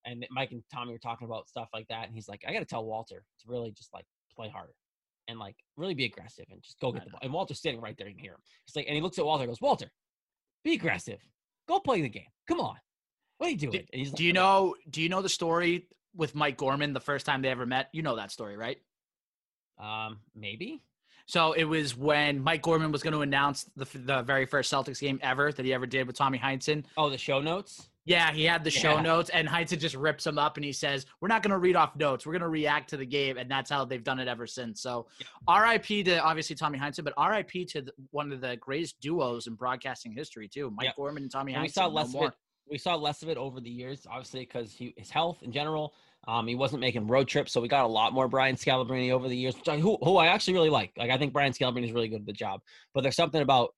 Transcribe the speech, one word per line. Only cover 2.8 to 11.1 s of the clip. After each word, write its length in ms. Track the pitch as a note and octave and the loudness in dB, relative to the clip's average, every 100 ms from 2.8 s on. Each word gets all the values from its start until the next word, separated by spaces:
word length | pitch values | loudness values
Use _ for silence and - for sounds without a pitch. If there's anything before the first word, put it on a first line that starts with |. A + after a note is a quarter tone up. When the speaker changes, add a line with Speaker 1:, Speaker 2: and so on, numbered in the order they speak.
Speaker 1:
Walter 400 | A2 A2 A2+ F#2 G2 _ | -6 -8 -10 -18 _ _
to 100 | A2 | -12
really 200 | B2 A#2 | -10 -8
just, 200 | G#2 - | -12 -20
like, 100 | F2+ - _ _ - | -20 -20 _ _ -16
play 140 | A2 | -14
harder 240 | G#2 E2+ _ _ _ _ _ - | -14 -18 _ _ _ _ _ -16
and, 100 | A#2 | -14
like, 180 | G2+ - _ - | -14 -16 _ -10
really 160 | F#3 | -6
be 100 | D#3 | -2
aggressive 400 | B2 - - - - | -4 -6 -20 -20 -20
and 100 | F#2 | -20
just 160 | - - | -20 -6
go 120 | C3+ | -6
get 80 | - | -6
Speaker 2:
I 40 | |
Speaker 1:
the 60 | - | -12
Speaker 2:
know. 20 | |
Speaker 1:
ball." 80 | - | -12
And 100 | C3 | -8
Walter's 260 | D#3 F#3+ B2+ | -6 -6 -6
standing 220 | E3 A#2 | -6 -6
right 160 | A2 - | -10 -12
there. 120 | G2 | -14
You 60 | |
can 80 | F#2 | -14
hear 100 | G2 | -18
him. 60 | E2+ _ _ - | -20 _ _ -12
He's 100 | - | -10
like, 80 | C#3+ | -4
and 80 | |
he 60 | D3 | -4
looks 180 | F3 F#3 | -4 -2
at 60 | |
Walter 200 | D3+ D3+ | 0 0
and 60 | B2 | -2
goes, 120 | A#2+ | -2
"Walter, 280 | C4+ B3+ - _ _ _ _ _ _ _ | 0 0 -2 _ _ _ _ _ _ _
be 100 | D4+ | -2
aggressive. 460 | D#4 E3 F2+ - | 0 0 -4 -6